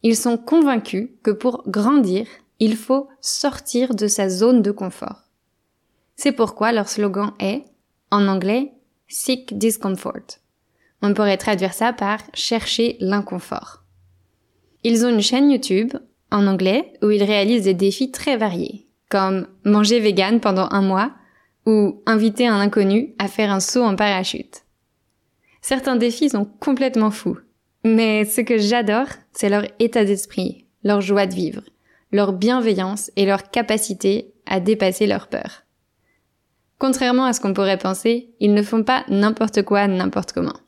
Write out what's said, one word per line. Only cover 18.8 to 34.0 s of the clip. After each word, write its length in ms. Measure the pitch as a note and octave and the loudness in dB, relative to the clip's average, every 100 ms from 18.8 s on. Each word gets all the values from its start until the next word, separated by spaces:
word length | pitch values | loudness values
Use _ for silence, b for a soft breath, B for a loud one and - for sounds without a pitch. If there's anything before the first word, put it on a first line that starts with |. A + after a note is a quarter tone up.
| _ _ _ | _ _ _
comme 400 | G3+ F#3+ F#3+ F3+ _ | -2 0 -2 -4 _
manger 360 | G3+ G#3 G#3 A#3+ | 2 4 4 2
vegan 400 | G#3+ F#3+ F#3+ A3+ | 2 2 2 2
pendant 280 | G#3 F#3+ F#3 | 2 0 0
un 120 | G3+ | 0
mois 300 | G3 F#3+ A#3 b b b b b - | 0 0 -2 b b b b b 0
ou 360 | G#3+ G3+ - - | 2 2 0 -2
inviter 400 | A3 A3 G#3+ B3 | 2 0 2 0
un 140 | G#3 | 2
inconnu 540 | G3+ G#3 G3 G#3 C#4 - | 2 2 2 2 -2 -6
à 100 | G3+ | -6
faire 220 | - G#3+ | -2 0
un 100 | G3 | 0
saut 220 | F#3 B3+ | 0 0
en 140 | A#3 F#3+ | 0 0
parachute. 680 | G#3 F#3+ F#3 - - - _ _ _ _ _ _ _ _ _ _ | 0 0 -4 -8 -12 -20 _ _ _ _ _ _ _ _ _ _
Certains 340 | - C4 C4 B3 | -4 -2 0 0
défis 340 | A#3 A#3 D4 | 0 0 0
sont 140 | G#3+ | 0
complètement 680 | G3+ - - C4 C4+ B3 G#3+ | -4 -4 -2 0 0 2 0
fous, 280 | G#3 - - _ _ _ _ | 0 -6 -6 _ _ _ _
mais 400 | A3+ A3+ A3+ G#3+ | 2 4 4 2
ce 160 | G#3+ - | 0 -2
que 180 | A3 A#3 | 0 2
j'adore, 500 | G3+ A#3+ G#3 G#3+ C#4 - _ | 2 0 2 0 -2 -8 _
c'est 160 | - G3+ | -4 0
leur 160 | G#3 G#3 - | 0 -2 -2
état 260 | A#3 A#3 | 0 2
d'esprit, 600 | G#3 G3 - - F3+ - _ _ | 2 0 -4 -6 -6 -8 _ _
leur 160 | G#3 G3+ | 0 0
joie 260 | F#3 G3+ G3 | 2 0 0
de 80 | |
vivre, 280 | F#3 E3+ - - _ _ _ _ | -2 -6 -6 -16 _ _ _ _
leur 200 | G3+ G3+ | 2 2
bienveillance 760 | F#3 G#3 B3+ A3+ F#3+ F#3 G#3 - - | 2 2 2 2 0 -2 -4 -6 0
et 100 | G3 | 2
leur 240 | G3 - | 0 -2
capacité 840 | - A3 A3 A3 F#3+ | -4 0 -2 -2 -2